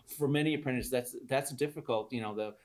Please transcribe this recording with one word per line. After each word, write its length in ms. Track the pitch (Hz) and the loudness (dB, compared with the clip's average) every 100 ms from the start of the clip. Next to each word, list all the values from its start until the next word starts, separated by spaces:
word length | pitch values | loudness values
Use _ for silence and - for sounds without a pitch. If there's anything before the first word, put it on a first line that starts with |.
| - - | -12 -2
for 100 | 143 | 2
many 240 | 147 151 | 4 4
apprentices, 360 | 147 147 127 113 | 2 0 0 0
that's, 260 | 127 120 - 123 | 0 -2 -8 0
that's 240 | 135 143 | 0 0
difficult. 640 | 135 147 147 151 113 107 | -2 -2 -2 0 0 0
You 80 | 123 | -4
know, 120 | 107 | -4
the, 220 | 104 107 107 | -2 -4 -6